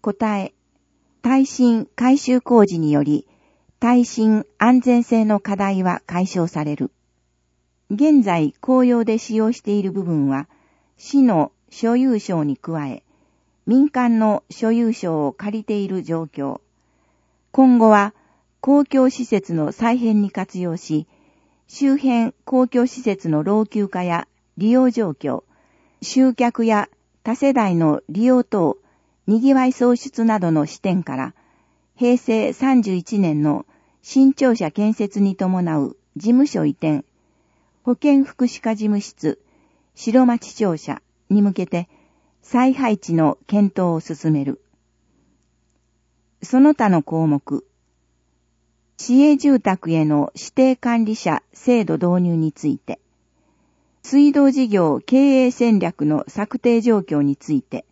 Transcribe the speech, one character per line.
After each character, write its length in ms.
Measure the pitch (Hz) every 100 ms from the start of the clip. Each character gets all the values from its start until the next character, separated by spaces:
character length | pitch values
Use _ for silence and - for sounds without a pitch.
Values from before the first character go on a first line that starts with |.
答 360 | - 196 220 208
え。 160 | 190 _ _ _ _ _ _ _
耐 240 | 240 269 269
震 420 | - 247 226 - -
改 220 | 254 277
修 240 | - 254
工 240 | - 240 202
事 140 | 170
に 120 | 156
よ 100 | 147
り、 240 | 147 147 - _ _ _ _ _
耐 240 | 233 247
震 420 | 240 - 220 214 - _
安 240 | 226 254
全 220 | 247 240
性 200 | 233 226
の 160 | 220 208
課 160 | - 196
題 280 | 196 196
は 180 | 180 175 -
解 220 | 170 185
消 220 | 185 170
さ 160 | 160 151
れ 100 | 147
る。 160 | 127 _ _ _ _ _ _ _ _ _ _
現 320 | 202 302 294
在 300 | 202 170 151 -
公 220 | - 254
用 200 | 247 240
で 140 | 226 220
使 200 | - 220
用 140 | 220
し 100 | 247
て 100 | -
い 100 | 208
る 100 | 190
部 120 | 185
分 240 | 175 160 139
は、 200 | 135 151 _ _ _ _ _
市 260 | - 277
の 280 | 254 175 147 _ _
所 280 | - 226 240
有 220 | 262 220
証 240 | - 175
に 120 | 147 135
加 320 | - 165 143
え、 160 | 120 _ _ _ _ _ _ -
民 240 | 247 294
間 300 | 254 240 226
の 240 | 220 208 _
所 200 | - 220
有 220 | 233 233
証 320 | 240 180 160 143
を 60 |
借 260 | - 202 220
り 40 |
て 140 | 208 208
い 100 | 196
る 160 | 190
状 200 | 156 165
況。 380 | 160 - 139 - _ _ _ _ _ _ _ _ _
今 280 | - 262 240
後 100 | 226
は、 240 | 208 202 _ _ _ _ _
公 240 | - 285 277
共 240 | 269 262
施 160 | - 247
設 280 | 202 196
の 180 | 165 151
再 260 | - 233 247
編 240 | 233 214
に 80 | 202
活 300 | 196 190 180
用 180 | 180 165
し、 300 | - 156 160 _ _ _ _ _ _
周 300 | - 277 277
辺 360 | 269 233 233 - -
公 220 | 254 254
共 180 | 247 247
施 160 | -
設 260 | 247 196 170
の 140 | 151
老 220 | 156 208
朽 240 | 214 214 196
化 160 | 185
や 240 | 180 170 - _ _ -
利 120 | 208
用 220 | 247 254
状 200 | 233 202
況、 320 | 143 147 123 _ _ _ _ _ _
集 340 | - 262 262 240
客 300 | 240 - 226
や 240 | 208 - _ _ _
多 120 | - 247
世 180 | 277
代 220 | 254 208 170
の 260 | 160 147 -
利 160 | 165
用 200 | 240 254
等、 340 | 240 208 165 - _ _ _ _ -
に 140 | 220
ぎ 140 | 262 269
わ 100 | 254
い 60 |
創 240 | 254 247 240
出 300 | 269 - 226
な 140 | 214
ど 120 | 175
の 160 | 160 147
視 120 | -
点 220 | 196 185
か 140 | 165 131
ら、 180 | 131 _ _ _ _ _ _ _
平 220 | 240 247
成 360 | - 220 214
三 300 | - 262 254
十 100 | 208
一 240 | 185 165 208
年 240 | 180 151
の 240 | 147 143 - _ _ _
新 300 | - 269 269
庁 200 | 277 262
舎 160 | 233 165
建 240 | - 208
設 260 | 220 202 202
に 140 | 196 190
伴 440 | 185 185 175 156
う 180 | 139 - _ -
事 60 |
務 240 | 208 247 285
所 200 | 185 151
移 60 |
転、 320 | 143 160 147 - _ _ _ _ _ _ _
保 120 | - 240
健 280 | 294 277
福 220 | 277 - 247
祉 160 | -
課 140 | 226 214
事 100 | 214
務 160 | 202
室、 380 | - _ 151 - _ _ _ _ _ _
白 300 | - 233 247
町 280 | 233 -
庁 240 | - 208 160
舎 240 | - - _ _ _
に 120 | 202
向 120 | 202
け 120 | 190 180
て、 220 | 170 175 _ _ _ _ _
再 320 | _ 247 254
配 200 | 262 254
置 200 | 208 -
の 240 | 165 156 - -
検 240 | 208 202
討 240 | 196 180 165
を 40 |
進 320 | - 156 165
め 120 | 151 139
る。 160 | - _ _ _ _ _ _ _ _ _ _ _ _ _ _ _ _ _ _
そ 180 | - 254
の 140 | 285
他 160 | 294 214
の 140 | 175
項 220 | - 160 160
目。 380 | 143 - 139 - _ _ _ _ _ _ _ _ _ _ _ _ _
市 240 | - 254
営 160 | 294 285
住 220 | 294 262
宅 320 | 202 185 160
へ 140 | 165 156
の 260 | 147 147 -
指 160 | -
定 240 | - 262 254
管 300 | 247 233 214
理 100 | 220
者 260 | 180 151 _
制 300 | - - 240
度 120 | 180 160
導 260 | 175 180
入 140 | 175 165
に 160 | 160
つ 160 | - 151
い 100 | -
て。 220 | - - _ _ _ _ _ _ _ _ _ _
水 280 | - 269 294
道 200 | 285 277
事 160 | 262 247
業 320 | 202 165 139
経 460 | - 254 277 262 254
営 60 |
戦 280 | - 240 208
略 260 | 180 - 151
の 200 | 151 -
策 320 | - 208 247
定 220 | 240 233
状 180 | 226 214
況 220 | - 147
に 140 | 143 139
つ 180 | -
い 80 | 143
て。 240 | - 127 -